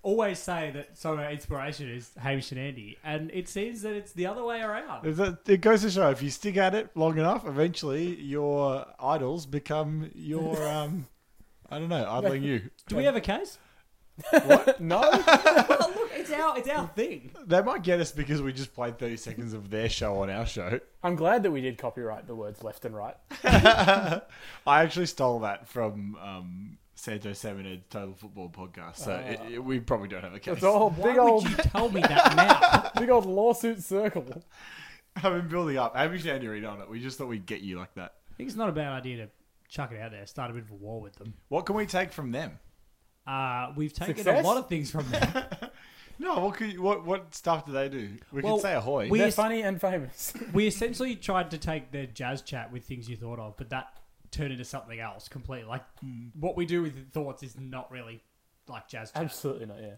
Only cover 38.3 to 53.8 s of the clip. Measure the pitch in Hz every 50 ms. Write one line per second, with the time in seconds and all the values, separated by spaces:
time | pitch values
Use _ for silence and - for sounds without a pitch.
38.3 | - - 247 269 - 214 226 202 160 151 151 143 135 131 123 127 123 117 110 101
39.3 | _ _ _ _ _ _ _ _ - - 143 113 113 107 110 113 107 101 101 -
40.3 | - - 127 120 117 120 113 107 107 101 101 104 113 113 104 101 _ - - 113
41.3 | 101 - _ _ 135 170 175 170 196 214 214 - - 180 185 180 - - 143 123
42.3 | 117 135 165 101 76 - - - _ _ - _ _ _ _ _ _ _ _ 139
43.3 | 135 135 135 131 123 123 127 123 143 151 151 151 - - 170 175 151 220 202 180
44.3 | 214 285 311 180 233 262 254 - 180 160 147 - - 156 139 123 - 302 - 160
45.3 | - 262 254 - 185 - 233 - - - - - - - - - - - 294 370
46.3 | 320 202 180 202 196 - 226 214 190 175 180 196 208 180 165 165 190 196 170 165
47.3 | - - - 170 165 156 147 151 135 135 139 139 139 135 110 98 101 117 - _
48.3 | - 139 139 208 220 208 208 196 175 123 104 123 147 135 104 117 190 220 202 220
49.3 | 208 - 214 220 233 226 220 196 190 165 - 190 185 170 135 127 - - - -
50.3 | - - 233 240 175 196 214 214 190 - 226 233 240 - 254 262 240 180 - -
51.3 | 190 185 175 160 165 151 - 170 160 151 131 - - 143 135 123 110 - 131 123
52.3 | 135 135 - - 143 123 - - 123 123 - - 131 123 113 117 123 104 117 117
53.3 | 120 117 110 107 104 - 131 113 135 131